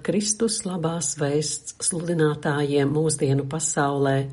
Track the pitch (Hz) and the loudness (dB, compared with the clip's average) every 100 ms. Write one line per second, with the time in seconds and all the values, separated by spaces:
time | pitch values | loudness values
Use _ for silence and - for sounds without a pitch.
0 | - 185 208 - 226 - 185 180 160 170 | -2 0 0 0 0 -2 -4 -2 -2 -2
1 | 165 - 147 147 156 - - - - 185 | -4 -2 0 0 -2 -6 -10 -6 -4 -4
2 | 175 170 156 151 160 147 147 143 139 151 | -2 2 2 2 -2 0 2 2 2 2
3 | 160 156 143 135 139 160 - - 143 143 | 0 2 2 2 0 -4 -2 0 0 2
4 | 139 135 135 | 2 2 0